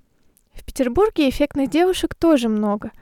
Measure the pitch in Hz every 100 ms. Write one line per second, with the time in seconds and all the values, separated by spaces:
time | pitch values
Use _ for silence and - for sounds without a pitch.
0 | _ _ _ _ _ - - - 254 254
1 | 427 - 277 - 285 285 269 302 359 359
2 | 320 - 330 294 233 214 208 208 220 -